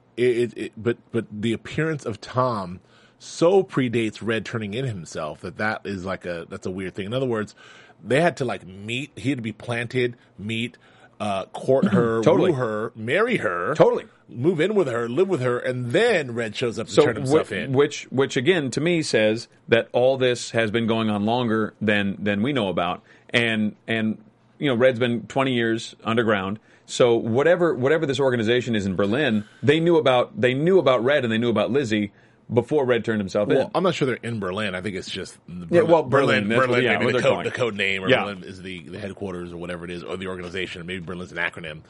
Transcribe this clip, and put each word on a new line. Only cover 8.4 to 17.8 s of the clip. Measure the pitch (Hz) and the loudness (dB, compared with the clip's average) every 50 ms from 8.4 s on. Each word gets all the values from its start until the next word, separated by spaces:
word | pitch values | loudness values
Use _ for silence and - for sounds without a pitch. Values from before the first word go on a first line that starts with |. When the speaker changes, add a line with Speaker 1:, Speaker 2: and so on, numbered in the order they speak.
| 139 | -4
Speaker 1:
like, | 117 104 92 80 | -4 -4 -6 -10
meet, | 87 92 95 101 107 117 127 147 - - | -14 -18 -14 -10 -8 -6 -6 -8 -10 -12
he | - 95 127 | -6 -4 -2
had | 143 | -2
to | 127 113 | -2 -4
be | 110 104 | -8 -8
planted, | - - - 120 117 120 120 - 127 123 123 120 - _ _ _ - | -10 -8 -6 -6 -4 -4 -4 -2 0 0 0 -2 -6 _ _ _ -12
meet, | 92 104 113 113 117 120 - _ _ _ _ _ - - _ _ | -8 -6 -4 -4 -4 -6 -8 _ _ _ _ _ -20 -20 _ _
uh, | 104 107 98 95 92 | -4 -4 -4 -4 -4
court | - - - - - 135 135 - | -8 -10 -6 0 2 4 4 4
Speaker 2:
<clears throat> | 104 - | 4 4
Speaker 1:
her, | - 117 117 113 113 110 | 2 2 2 2 2 4
Speaker 2:
Totally. | 147 165 190 160 - 165 | 4 4 6 4 2 2
Speaker 1:
woo | |
her, | 131 127 113 107 107 110 117 - | 0 -2 -2 -2 -4 -4 -6 -8
marry | 113 110 113 139 180 220 247 233 | -8 -4 -2 0 0 2 2 0
her, | 180 - 104 87 87 87 101 143 | 0 0 -2 -2 -2 -2 -2 4
Speaker 2:
Totally. | 160 165 226 - 95 87 - _ _ _ - | 4 6 6 6 2 -4 -8 _ _ _ -16
Speaker 1:
move | - 117 120 165 196 147 | -10 -2 0 0 2 2
in | 156 190 214 | 0 2 2
with | 202 180 135 | 2 2 2
her, | 120 117 120 | 0 -2 -4
live | 117 120 139 190 196 | -2 0 0 0 0
with | 190 143 123 | 0 0 0
her, | 127 120 123 | 0 0 0
and | - 131 127 127 123 120 120 | -2 -4 -4 -4 -4 -2 0
then | 170 220 247 226 175 147 127 117 | 2 2 4 2 2 0 -2 -4
Red | 117 117 110 104 | -4 -4 -4 -4
shows | - 127 120 110 110 | -4 -4 -4 -2 -4
up | 110 | -6
to | - - | 2 4
Speaker 2:
So | 156 151 | 6 6
Speaker 1:
turn | 135 117 | 6 4
himself | 110 139 127 143 160 - - | 0 0 2 2 2 2 0
Speaker 2:
whi-, | 107 95 | -4 -6
Speaker 1:
in. | 82 139 131 | -4 0 2
Speaker 2:
which, | 127 | 2